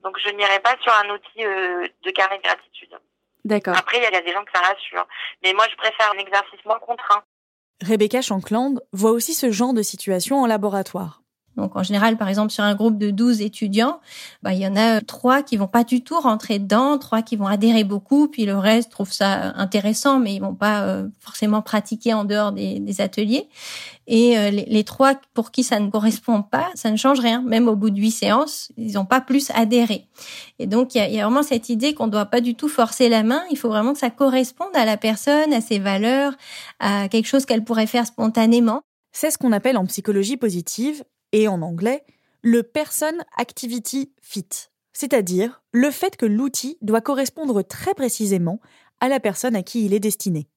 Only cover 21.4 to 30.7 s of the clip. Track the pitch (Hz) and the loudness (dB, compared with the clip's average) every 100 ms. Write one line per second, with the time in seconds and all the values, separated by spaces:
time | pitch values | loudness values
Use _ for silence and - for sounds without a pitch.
21.4 | 214 214 208 214 208 220 233 220 208 208 | 0 0 0 -4 -2 -4 -2 -2 0 0
22.4 | 208 196 196 196 202 196 196 - 208 262 | -2 -2 -6 -6 -6 -4 -4 -2 0 -2
23.4 | - - - - - - - 226 240 233 | -4 -18 -16 -16 -18 -20 2 6 6 6
24.4 | 208 202 - 214 214 - 269 269 _ - | 2 0 0 0 0 2 2 2 _ -6
25.4 | 226 - 240 214 202 214 214 233 - 220 | -4 -4 0 0 0 2 0 0 0 -2
26.4 | 202 254 349 370 220 214 269 277 240 233 | 0 -2 -2 -4 -2 2 2 2 2 0
27.4 | 254 226 240 214 214 196 220 226 202 220 | 0 2 4 4 0 2 0 0 0 2
28.4 | 302 - - - 226 202 190 262 262 269 | 0 -6 -12 -10 -6 -4 0 0 2 0
29.4 | 277 220 220 240 226 202 _ - - - | 2 0 4 4 2 -2 _ -20 -20 -18
30.4 | - _ 196 | -20 _ -2